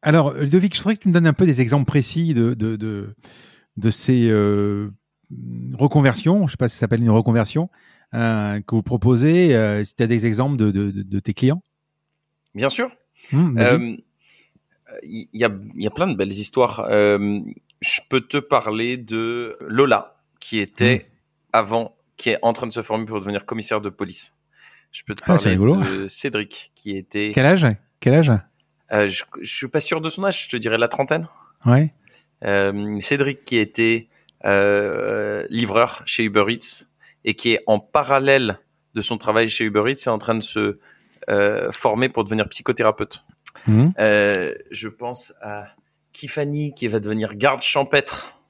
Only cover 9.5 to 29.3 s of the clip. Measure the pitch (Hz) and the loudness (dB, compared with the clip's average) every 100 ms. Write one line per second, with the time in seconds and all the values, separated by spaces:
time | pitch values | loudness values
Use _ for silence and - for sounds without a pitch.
9.5 | 120 107 104 104 - 113 117 113 107 135 | 4 2 0 -4 -2 0 2 0 0 -2
10.5 | 139 107 98 101 98 95 98 - 101 127 | 2 0 2 -2 -4 -6 -6 -6 0 0
11.5 | 165 _ _ _ _ _ _ _ _ _ | 0 _ _ _ _ _ _ _ _ _
12.5 | 101 135 135 254 _ _ _ - 135 170 | -4 -2 -2 -4 _ _ _ -2 2 2
13.5 | 117 120 123 120 - _ _ _ _ _ | 2 2 2 -2 -10 _ _ _ _ _
14.5 | _ _ _ _ - 73 110 - 110 117 | _ _ _ _ -18 -14 -14 -14 0 0
15.5 | 98 107 - 104 - 185 101 98 98 107 | 0 -14 -6 -6 -2 -2 0 -2 -2 -2
16.5 | - 120 110 107 104 104 101 101 104 - | 2 0 0 0 2 4 2 0 -4 -8
17.5 | - _ _ - - - 131 120 143 139 | -16 _ _ -2 -2 0 -2 0 -4 0
18.5 | 131 113 107 117 127 110 113 113 120 117 | 0 0 -4 -4 -4 -6 -4 -4 -6 -8
19.5 | - - 110 139 107 - _ _ _ - | -12 -4 2 4 4 0 _ _ _ -6
20.5 | 110 98 - 123 127 - _ _ _ _ | -4 -4 0 2 2 -4 _ _ _ _
21.5 | 110 101 113 110 _ _ - - 110 117 | 0 0 -2 -4 _ _ -8 -4 0 0
22.5 | 113 117 113 107 110 110 110 98 101 - | 0 -6 -6 -4 -6 -4 -8 -6 -6 -6
23.5 | 113 107 110 101 - 95 90 - _ _ | -10 -4 -4 -4 -8 -10 -10 -16 _ _
24.5 | _ _ _ _ - - 104 - 180 - | _ _ _ _ -20 -14 -12 0 2 2
25.5 | 92 107 185 151 95 98 - 143 113 101 | 2 4 2 0 -4 -6 -6 -4 -4 -6
26.5 | - - _ 104 98 95 104 104 104 135 | -12 -20 _ -10 -10 -6 -4 -2 2 4
27.5 | 185 147 104 _ _ - 143 151 110 - | 4 4 0 _ _ 2 4 6 2 0
28.5 | _ _ _ _ 107 104 92 - | _ _ _ _ 0 0 -2 -8